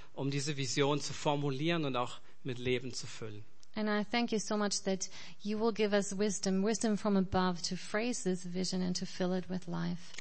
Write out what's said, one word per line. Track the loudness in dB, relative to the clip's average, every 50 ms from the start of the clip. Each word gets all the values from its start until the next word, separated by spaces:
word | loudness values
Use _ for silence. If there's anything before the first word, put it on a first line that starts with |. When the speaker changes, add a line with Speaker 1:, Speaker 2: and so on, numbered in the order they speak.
| -8 -8 -4
Speaker 1:
um | -2 -2 0
diese | 0 0 0 0 0
Vision | 0 0 0 2 4 4 4 4 2
zu | 0 -4 -4
formulieren | 0 2 2 2 2 2 0 0 0 0 2 2 2 2
und | 2 2
auch | 0 0 0 -2 -6 -8 -8 -8 -6 -4
mit | -4 -4 -2
Leben | 0 2 2 2 0 -4 -6
zu | -6 -6
füllen. | -8 -6 -6 -6 -6 -6 -6 -8 -8 -8 -8 -8 -6 -4
Speaker 2:
And | -2 0 0
I | 2 0 0
thank | 0 0 0 0 0
you | 0 0
so | 0 0 0
much | 2 2 2 0 0 0
that | 0 0 0 -2 -6 -6 -6 -8 -8 -6 -6
you | -4 -2 0
will | 2 2 2 2
give | 2 2 4 4
us | 2 2 2 0
wisdom, | 0 2 2 0 0 2 2 4 4 4
wisdom | 2 2 2 2 2 2
from | 2 4 4 4
above | 4 4 4 2 2 4 2 2 0 -2
to | -4 -4
phrase | -4 -4 -2 -2 0 0 0 0 0 0
this | 0 0 0 -2
vision | -4 -2 -2 -2 0 0 0
and | 0 0 0
to | -2 -2
fill | -4 -2 0 0 2 0
it | 0 0 -2
with | -4 -4 -4
life. | -2 -2 -2 0 0 -2 -4 -6 -6 -6 -6